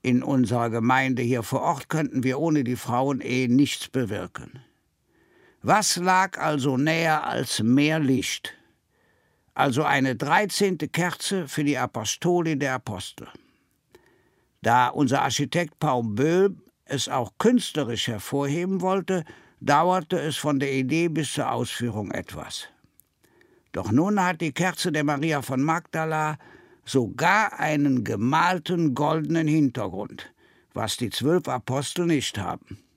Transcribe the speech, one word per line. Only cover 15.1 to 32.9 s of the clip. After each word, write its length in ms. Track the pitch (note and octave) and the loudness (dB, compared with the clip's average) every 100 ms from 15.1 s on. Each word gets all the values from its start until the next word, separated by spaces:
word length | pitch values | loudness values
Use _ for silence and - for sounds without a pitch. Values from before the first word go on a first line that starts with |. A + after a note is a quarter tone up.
| C3+ | 2
Architekt 560 | C3+ B2 C3+ E3+ F3 _ | 0 0 -2 -2 -4 _
Paul 280 | D3+ B2 A#2 | 0 0 -2
Böhm 580 | G#2 D3 F3 G3 E3 _ _ _ | 0 2 4 2 0 _ _ _
es 220 | C3+ - | -6 -2
auch 260 | C3+ A#2 _ | -4 -4 _
künstlerisch 720 | A3 B3 - D#3 A#2+ A2+ - | 2 2 0 -4 -4 -4 -4
hervorheben 720 | G#2+ - C#3 C#3+ D#3 F3+ F#3+ | -6 -4 -2 -2 -2 -2 -2
wollte, 440 | F#3 G3 F3 F#3 D#3 - - _ | 0 -2 0 -4 -4 -18 -20 _
dauerte 600 | - C#3+ F3 F#3 D#3+ F3+ | 2 4 6 2 0 -4
es 180 | D#3 C#3 | -2 -2
von 220 | D3+ C#3 | 0 0
der 140 | C#3 | 0
Idee 340 | C3+ C3 D#3+ E3+ | 0 0 2 2
bis 260 | D#3 D3 | 0 -4
zur 180 | - A#2+ | -4 -2
Ausführung 580 | A#2+ A#2+ - A#2+ G#2+ G#2 | -2 -4 -4 -4 -4 -4
etwas. 580 | - - - - - - _ _ _ _ _ _ _ _ _ _ | -6 -8 -12 -12 -12 -14 _ _ _ _ _ _ _ _ _ _
Doch 200 | F#2+ F#2 | -6 0
nun 280 | A#2 F#3 G#3 | 2 4 2
hat 180 | F3+ E3+ | 0 0
die 100 | E3 | -4
Kerze 400 | - F3+ - F3+ | 0 -2 0 -2
der 120 | D3+ | 0
Maria 380 | D3 C#3+ D#3+ C#3+ | 0 0 0 -2
von 180 | B2 C3 | -2 0
Magdala 760 | D3 E3 - E3 D#3+ D#3 D#3 D3+ - - - _ - | 0 0 -2 -6 -2 -2 -2 -6 -12 -20 -20 _ -2
sogar 760 | C3+ A2 A#2+ E3 G3+ G#3+ - | 0 0 0 2 4 2 -2
einen 440 | D#3 D3+ C#3+ B2+ | -2 2 2 2
gemalten 920 | G#2 G#2+ A#2 D#3 F3 F#3 - F3+ D#3+ B2+ | 0 -2 0 2 2 0 -2 0 0 2
goldenen 520 | D3 D#3+ D3 E3 D3+ | 0 0 0 0 2
Hintergrund, 840 | D#3 C#3 - G2 F#2 - - - _ _ _ _ | 2 2 0 -6 -8 -10 -14 -18 _ _ _ _
was 240 | - A2 - | -6 -4 -4
die 140 | A#2 | -4
zwölf 360 | - C3 F3 D#3 | -2 2 0 0
Apostel 600 | B2+ - C3+ C3+ - F3 | -6 -2 -4 -2 -2 0
nicht 320 | D3+ - G#2 | 0 0 -6
haben. 400 | F2 E2 _ G2+ _ | -6 -8 _ -20 _